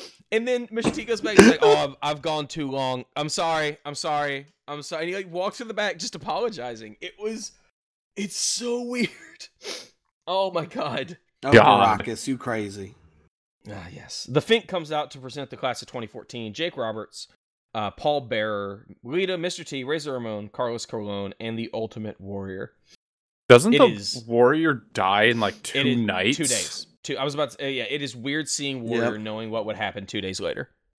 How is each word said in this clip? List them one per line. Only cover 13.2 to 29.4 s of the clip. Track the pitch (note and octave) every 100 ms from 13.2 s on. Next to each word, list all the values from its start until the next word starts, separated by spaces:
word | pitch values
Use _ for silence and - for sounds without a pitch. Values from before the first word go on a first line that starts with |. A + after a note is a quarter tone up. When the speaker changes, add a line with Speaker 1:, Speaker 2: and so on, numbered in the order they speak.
| _ _ _ _ G#2
Speaker 1:
Ah, | G2+ F2
yes. | - - - -
The | C#3
Fink | - A3+ -
comes | F#3 D3+
out | D3+ D3
to | C3+
present | B2+ C3 C3+
the | A#2
class | C3 A#2
of | -
twenty | B2+ A2
fourteen. | A2 - A#2+ A2
Jake | B2 E3+ C#3+
Roberts, | A2+ G#2+ G2+ - - _ _ _ _ A2+
uh, | G2+
Paul | - D3+ D3
Bearer, | A#2 A2+ A2 G2+ G2 G2+ - -
Lita, | A#2+ E3+ F#3 F3+
Mister | F3 F3
T, | D#3 C#3
Razor | B2+ D#3+ D3
Ramon, | B2+ A2+ G#2 G#2
Carlos | - B2 A#2 -
Colon, | A#2 G2+ G2+ G2 -
and | A2+ A2+
the | A#2
Ultimate | A2+ A2+ A2+ G#2+ -
Warrior. | G2 G2 G2 F#2 - _ _ - _ _ _ _ -
Speaker 3:
Doesn't | B2 F#3+
Speaker 1:
It | A#3+
Speaker 3:
the | C4+
Speaker 1:
is | G#2 G2 B2+ A2+
Speaker 3:
Warrior | A#2 B2 D#3 D#3+ B2+ -
die | - F#2+ G2+
in, | A2+ A#2
like, | G2+ -
Speaker 1:
it |
Speaker 3:
two | - C#3
Speaker 1:
is | B2+ A#2+
Speaker 3:
nights? | G#2+ F#2 G#2 D3
Speaker 1:
two | C#3
days. | A2 F2 - - _
Two. | - C3
I |
was | C#3+
about | C#3+ C#3+
to, | - C#3
uh, |
yeah, | C3 A2
it | C#3+
is | C#3 A#2+
weird | C3 D3+ D3
seeing | - C#3+ C3
Warrior | A#2 A#2 A#2
Speaker 2:
Yep. | G#2+
Speaker 1:
knowing | G#2+ G#2+